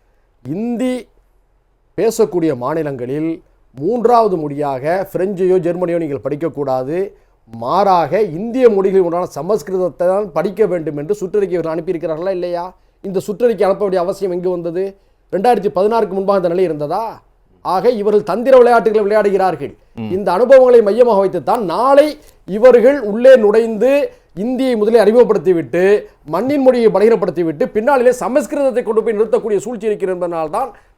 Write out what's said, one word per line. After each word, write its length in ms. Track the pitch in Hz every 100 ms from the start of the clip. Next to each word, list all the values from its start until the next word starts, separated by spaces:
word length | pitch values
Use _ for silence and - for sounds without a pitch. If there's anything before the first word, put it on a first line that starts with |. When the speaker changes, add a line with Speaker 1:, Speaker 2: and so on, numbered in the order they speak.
| _ _ _ _
Speaker 1:
இந்தி 640 | 123 170 233 233 254 254 - _ _ _ _ _ _ _ _ -
பேசக்கூடிய 580 | 220 220 214 175 160 131
மாநிலங்களில் 840 | 123 160 147 135 123 147 160 165 _ _ _ -
மூன்றாவது 600 | 156 240 233 240 220 180
மொழியாக 720 | 147 143 143 131 147 185 185
பிரெஞ்சையோ 460 | 165 190 180 185 185
ஜெர்மனியோ 400 | 170 175 175 170
நீங்கள் 280 | 160 139 135
படிக்கக்கூடாது, 680 | 147 165 135 139 131 131 175 196 - _ _ _
மாறாக 680 | 113 120 175 196 180 147 185
இந்திய 480 | 214 156 233 240 247
மொழிகளில் 360 | 196 196 190
ஒன்றான 220 | 170 170 175
சமஸ்கிருதத்தை 800 | 143 170 214 - 185 180 - 175
தான் 240 | 196 208
படிக்க 340 | 156 185 190 208
வேண்டும் 300 | 175 156 143
என்று 180 | 156
சுற்றறிக்கை 360 | 202 180 208 190
இவர்கள் 240 | 175 160
அனுப்பியிருக்கிறார்களா 540 | 160 160 170 165 156 185
இல்லையா? 340 | 185 180 170 180 - _ _
இந்த 160 | 196 185 -
சுற்றறிக்கை 360 | 180 240 190
அனுப்ப 180 | 190 190
வேண்டிய 220 | 202 185
அவசியம் 300 | 175 190 190
எங்கு 180 | 175 180
வந்தது? 340 | 180 170 170 196 190 _ _ _
ரெண்டாயிரத்தி 380 | 180 240 233 196
பதினாறுக்கு 420 | 175 208 226 202 190
முன்பாக 180 | 196 196
இந்த 120 | 175
நிலை 160 | 175
இருந்ததா? 560 | 180 151 147 185 226 151 _ _ _ _
ஆக 260 | 151 185 208
இவர்கள் 320 | 233 202 208
தந்திர 340 | 185 196 247 262
விளையாட்டுகளை 480 | 240 233 214 214
விளையாடுகிறார்கள். 720 | 202 214 208 190 185 151 127 - _
Speaker 2:
ம். 160 | - 110
Speaker 1:
இந்த 220 | 185 190
அனுபவங்களை 480 | 180 247 262 254 240
மையமாக 360 | 208 214 240 196
வைத்துத்தான் 460 | 190 165 143 233
நாளை 440 | 185 175 262 285 302 262 - _
இவர்கள் 560 | - 202 254 240 233 285
உள்ளே 340 | 208 214 254 254
நுழைந்து 560 | 208 220 226 214 247 285 262 - _
இந்தியை 420 | - 226 254 262 233
முதலில் 280 | 208 233
அறிமுகப்படுத்திவிட்டு 800 | 202 240 214 208 156 170 131 170 190 208 208 _
மண்ணின் 380 | - 165 254 294
மொழியை 260 | 262 247 220
பலகீனப்படுத்திவிட்டு 720 | 185 220 220 185 156 165 147 254
பின்னாளிலே 360 | 214 233 277 247
சமஸ்கிருதத்தை 720 | 247 185 269 220 294 269 240
கொண்டு 200 | 214 220
போய் 140 | 220 208
நிறுத்தக்கூடிய 400 | 220 226 208 196
சூழ்ச்சி 300 | 214 240 220
இருக்கிறது 280 | 202 185
என்பதனால்தான் 560 | 180 175 165 156 196 262 - _